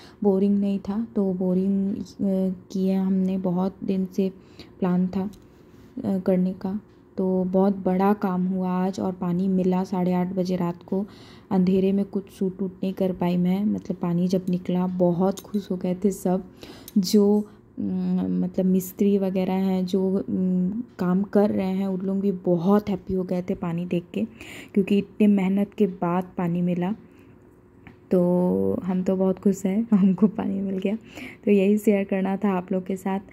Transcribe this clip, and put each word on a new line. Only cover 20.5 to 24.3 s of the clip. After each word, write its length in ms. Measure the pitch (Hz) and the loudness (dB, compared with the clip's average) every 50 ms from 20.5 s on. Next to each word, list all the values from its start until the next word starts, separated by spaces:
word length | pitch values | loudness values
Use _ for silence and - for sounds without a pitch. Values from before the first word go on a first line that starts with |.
| 185 180 180 180 202 226 254 - - - | 2 2 0 0 -2 -4 -6 -8 -6 -4
काम 240 | 185 180 180 185 196 | -2 0 2 0 0
कर 280 | - - 214 202 208 | 2 2 2 2 2
रहे 220 | 214 208 196 190 190 | 2 0 -2 -2 -2
हैं, 140 | 190 196 | -2 -2
उन 140 | 196 190 185 | -2 -4 -4
लोग 200 | 190 190 196 196 | -4 -4 -2 -2
भी 120 | 190 202 190 | -2 -2 -2
बहुत 560 | 185 - 185 180 175 165 190 202 208 208 208 | -2 0 0 0 2 4 4 4 4 2 0
happy 260 | 196 185 - - 190 | -4 -6 -4 -4 -4
हो 100 | 185 180 | -4 -2
गए 180 | 180 185 180 180 | -2 -4 -4 -4
थे 120 | - 190 | -4 -6
पानी 320 | - - 175 170 170 180 | -6 -4 -6 -4 -4 -4
देख 180 | 180 180 175 175 - - | -2 -4 -4 -4 -4 -6
के, 100 | 202 214 220 | -6 -6 -6